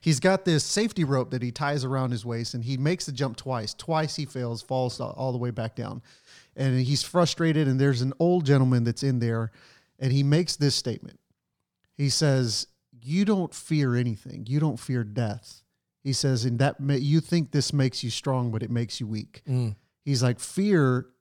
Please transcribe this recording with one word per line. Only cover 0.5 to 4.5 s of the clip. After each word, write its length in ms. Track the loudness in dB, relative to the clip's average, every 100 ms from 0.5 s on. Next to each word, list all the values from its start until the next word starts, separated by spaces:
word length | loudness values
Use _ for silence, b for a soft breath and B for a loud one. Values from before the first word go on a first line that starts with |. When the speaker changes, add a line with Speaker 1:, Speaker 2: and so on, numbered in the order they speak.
| 2
Speaker 1:
safety 400 | 2 0 0 0
rope 280 | 0 0 0
that 100 | -2
he 100 | -4
ties 320 | -2 -2 -2
around 280 | -2 -2 -2
his 120 | -2
waist, 300 | -4 -6 -6
and 100 | -6
he 140 | -4 -2
makes 260 | 0 -2
the 80 | -4
jump 240 | -4 -4 -4
twice. 380 | -6 -6 -6
Twice 420 | -8 -4 -2 -2 -4
he 80 |
fails, 380 | -8 -6 -6